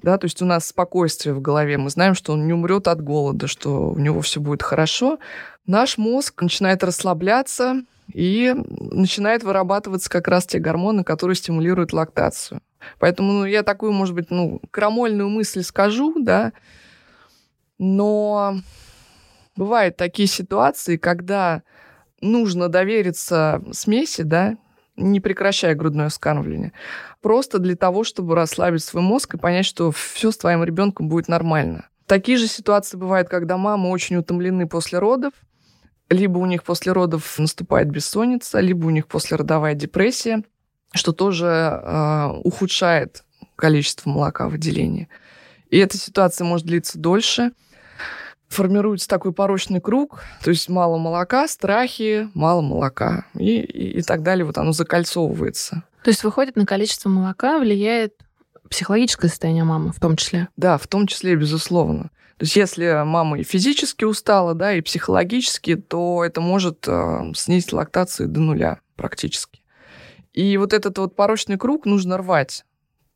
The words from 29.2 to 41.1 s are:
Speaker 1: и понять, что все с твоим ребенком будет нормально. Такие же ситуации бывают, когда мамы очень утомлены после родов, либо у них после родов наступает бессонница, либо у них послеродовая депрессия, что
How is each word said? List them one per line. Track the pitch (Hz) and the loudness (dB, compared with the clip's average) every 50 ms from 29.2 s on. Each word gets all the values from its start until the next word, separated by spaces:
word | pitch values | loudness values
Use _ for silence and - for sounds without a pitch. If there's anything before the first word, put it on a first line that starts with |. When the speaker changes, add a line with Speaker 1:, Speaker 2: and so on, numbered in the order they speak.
| - - - | -2 -4 -6
Speaker 1:
и | 170 | -4
понять, | - 175 175 185 190 | -2 0 0 2 0
что | - - - 170 160 | -2 -2 0 0 0
все | 147 - - - - - - 220 | 0 -2 -6 -10 -6 -2 0 0
с | 214 | 0
твоим | - - 175 175 165 170 | 0 0 0 2 2 0
ребенком | 170 160 180 202 202 196 - 156 156 | 0 0 0 0 0 0 -2 -2 -2
будет | 165 170 160 | 0 -2 0
нормально. | - 170 165 165 165 156 151 135 82 80 80 - _ _ _ _ | 0 0 0 2 2 2 2 0 0 -4 -6 -10 _ _ _ _
Такие | - 196 196 190 240 254 | 2 2 2 4 2 2
же | 247 226 | 2 2
ситуации | 220 - - - 220 208 202 196 - - | 0 -2 -2 0 2 2 2 2 -2 -8
бывают, | 180 185 185 190 185 175 180 | -8 -4 0 0 0 0 0
когда | 185 180 170 160 185 | -2 -2 -2 -2 -2
мамы | 185 190 208 208 202 185 180 | 0 0 0 0 0 0 0
очень | 185 180 - - 180 | 0 -2 -2 -2 -2
утомлены | 175 165 - 175 175 180 185 185 180 175 160 | -2 0 0 -2 -2 0 0 0 0 -2 -2
после | - 170 - - - 180 | -2 -4 -4 -2 -2 0
родов, | 202 220 254 262 254 277 - _ _ _ _ _ _ _ _ _ _ _ _ _ _ _ | 2 2 2 2 0 -4 -6 _ _ _ _ _ _ _ _ _ _ _ _ _ _ _
либо | 180 185 202 190 175 180 | 2 4 4 2 2 0
у | 180 | 0
них | 185 180 170 - | 0 0 -2 -2
после | - 175 - - 190 185 | -4 -4 -2 -2 0 2
родов | 185 180 170 160 156 - - - - | 2 2 2 0 -4 -6 -6 -4 -2
наступает | 156 156 - - 175 - - - - 147 | -2 -2 -2 -6 -2 0 2 2 2 2
бессонница, | 139 147 - - - 208 233 247 254 240 - - - 208 | 0 -4 -6 -4 -2 0 0 2 0 -2 -4 -2 0 2
либо | 190 185 185 170 160 | 2 2 2 2 2
у | 160 | 2
них | 160 156 151 | 2 0 0
послеродовая | - - 147 - - 156 151 147 - 156 156 151 151 147 | -2 -4 -6 -4 -2 -2 -2 0 0 0 2 2 0 -2
депрессия, | 143 147 147 - 180 196 240 247 - - 226 220 220 208 - _ _ _ _ _ _ _ _ - | -2 -6 -4 0 2 2 2 0 -2 -2 -2 -2 -2 -4 -8 _ _ _ _ _ _ _ _ -6
что | 180 - 175 | -2 -2 -2